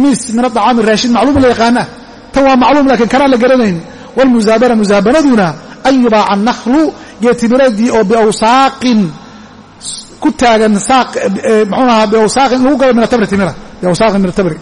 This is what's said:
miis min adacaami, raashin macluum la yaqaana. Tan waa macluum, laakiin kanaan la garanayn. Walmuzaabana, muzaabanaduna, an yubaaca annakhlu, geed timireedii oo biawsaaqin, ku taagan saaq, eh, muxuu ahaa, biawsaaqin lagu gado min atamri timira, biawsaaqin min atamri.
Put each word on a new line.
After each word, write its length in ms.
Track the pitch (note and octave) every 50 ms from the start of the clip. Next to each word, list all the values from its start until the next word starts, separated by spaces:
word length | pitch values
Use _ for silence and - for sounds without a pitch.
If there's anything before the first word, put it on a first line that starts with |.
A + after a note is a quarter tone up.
miis 260 | C4 C#4+ B3 - - -
min 120 | G#3+ A#3 B3
adacaami, 380 | B3+ A#3+ A#3 G3+ A#3+ B3+ A#3
raashin 300 | G#3 A3 G#3+ - - A#3+
macluum 280 | A#3 G#3 A3 C#4 C#4+ C#4+
la 80 | C4 B3
yaqaana. 380 | A#3 - A3+ A#3 B3 A#3+ E3+ - - - - - - - - -
Tan 120 | - C#4 C#4
waa 120 | C4+ C4
macluum, 300 | B3 B3+ A3+ C#4 D4 C#4
laakiin 220 | C4+ B3 A3 A#3 G3
kanaan 220 | B3 C4 C#4+ C#4
la 60 | C4
garanayn. 440 | A3+ A#3+ B3+ C4 B3+ A#3 G3+ F3 E3 - - - - - - -
Walmuzaabana, 580 | A#3 C4+ C4+ A#3+ A#3 G#3 G#3+ A3 A3 B3+ B3 A#3
muzaabanaduna, 800 | A3 G#3 F#3+ G3+ G3+ G3 A3 C4+ D#4+ C#4+ C#4+ B3 A3 F#3 E3 D3 - - - - - -
an 100 | C4 C4+ C4 A#3+
yubaaca 280 | A#3 A3 G#3+ G3 F3
annakhlu, 600 | G3+ G3 G#3 B3 - - - A3+ B3+ D#4 D#4 D4 - - - - - -
geed 160 | G3+ B3 A#3
timireedii 540 | A#3+ A#3+ A3 B3 C4 C4+ C4 G#3+ G3 A3+ B3+
oo 140 | - - G#3+
biawsaaqin, 960 | F#3 A#3 A3+ G#3+ A3 G3 - A3+ A3 B3 C4+ C4+ C4 C4 - A#3+ B3+ A#3+ G#3+ G3 D#3+ D3 - - - - - - - - - - - - - - - - - - - - -
ku 80 | - D4+
taagan 480 | A3+ - C4 A#3+ A3+ G#3+ A3 G#3+ G#3 G3+
saaq, 300 | - - C4 B3+ A#3 A#3+ - -
eh, 460 | - G3+ F#3+ - - A3+ A3 G#3+ A3
muxuu 240 | G3 F#3 G#3 C4 B3
ahaa, 160 | A#3 A3 A3
biawsaaqin 540 | G#3 G#3+ A3+ A3 G3 - B3+ C4+ B3+ B3+ B3+ B3+
lagu 120 | C4+ D4
gado 180 | A#3+ C4+ C4 B3
min 100 | A#3 A3+
atamri 220 | G#3 B3+ A#3 G3+
timira, 260 | - G3 G3 G3 E3 - - - - - -
biawsaaqin 380 | - F3+ E3+ D#3+ A3 A3 G3 G3
min 80 | F#3+ F3+
atamri. 280 | - - F#3+ F3 D#3 -